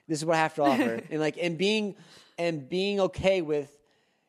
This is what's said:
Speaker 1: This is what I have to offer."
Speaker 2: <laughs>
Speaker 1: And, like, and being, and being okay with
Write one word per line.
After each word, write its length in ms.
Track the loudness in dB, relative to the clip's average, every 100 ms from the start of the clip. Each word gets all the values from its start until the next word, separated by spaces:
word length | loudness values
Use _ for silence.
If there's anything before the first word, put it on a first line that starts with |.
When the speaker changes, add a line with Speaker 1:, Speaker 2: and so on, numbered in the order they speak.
| -6
Speaker 1:
This 100 | -4
is 60 | 0
what 80 | 2
I 40 |
have 140 | 2 2
to 60 |
offer." 380 | 2 4 2 -2 -4
Speaker 2:
<laughs> 40 |
Speaker 1:
And, 100 | -2
like, 180 | -2 -2
and 160 | -4 0
being, 380 | 0 0 -2 -8 -18 -20 -16 -4
and 320 | -2 -2 -4
being 320 | -2 0 0
okay 400 | 0 2 0 2
with 380 | 0 -2 -4 _ _ _ _ _